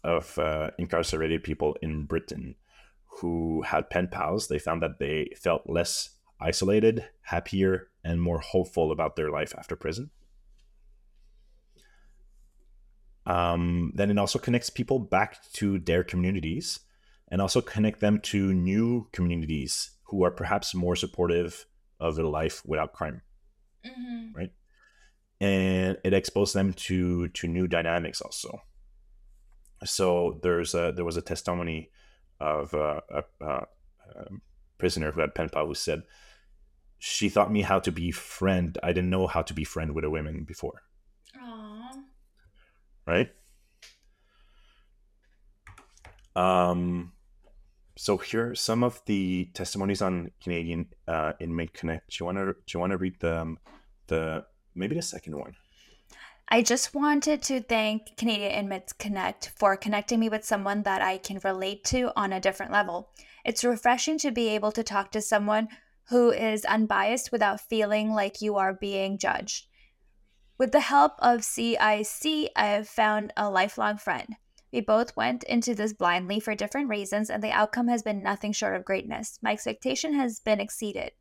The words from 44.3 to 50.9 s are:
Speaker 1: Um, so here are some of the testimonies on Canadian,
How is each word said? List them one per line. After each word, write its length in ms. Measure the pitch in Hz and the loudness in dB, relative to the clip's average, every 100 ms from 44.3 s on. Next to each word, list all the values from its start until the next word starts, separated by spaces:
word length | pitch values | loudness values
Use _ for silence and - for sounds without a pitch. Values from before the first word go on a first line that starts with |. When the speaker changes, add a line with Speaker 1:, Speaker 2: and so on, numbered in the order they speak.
| _ _ _ _ _ _ _ _ _ _ _ _ _ - - - _ - - _ - | _ _ _ _ _ _ _ _ _ _ _ _ _ -20 -20 -20 _ -20 -20 _ 0
Speaker 1:
Um, 760 | 92 92 90 87 87 87 87 - _ _ _ - _ _ _ - | 4 6 4 2 0 -4 -6 -16 _ _ _ -20 _ _ _ -8
so 180 | - 98 | -2 -2
here 340 | - 113 117 | 0 -2 -2
are 40 | 123 | -4
some 260 | - 117 | -2 2
of 200 | 123 117 - | 2 0 -2
the 460 | 101 92 90 90 | 0 2 0 -4
testimonies 480 | - 90 101 98 98 | -6 -8 -2 -2 0
on 300 | 95 90 85 _ | 0 0 -6 _
Canadian, 460 | - 85 82 85 - | -6 -4 -4 -4 -6